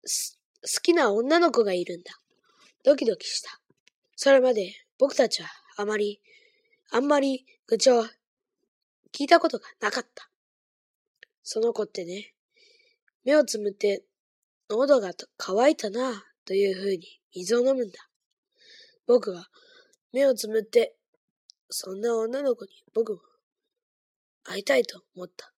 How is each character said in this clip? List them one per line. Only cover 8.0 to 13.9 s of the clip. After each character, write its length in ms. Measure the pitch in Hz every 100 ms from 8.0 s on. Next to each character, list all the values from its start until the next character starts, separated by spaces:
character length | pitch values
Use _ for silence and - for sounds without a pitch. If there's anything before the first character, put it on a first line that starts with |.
| 226 _ _ _ _ _ _ _ _ _ _
聞 140 | - 285
い 20 |
た 140 | 339
こ 80 | 330
と 100 | 214
が 80 | - -
な 100 | 220
か 80 | 247
っ 80 | - -
た。 160 | - _ _ _ _ _ _ _ _ _ - _
「そ 160 | - 226
の 140 | 233
子 100 | 233
っ 40 | 208
て 180 | - 170
ね、 280 | 190 - _ _ _ _ _ _ _ _ _ -
目 100 | 302
を 80 |
つ 160 | 247 220
む 120 | 208
っ 20 |
て 320 | 196 202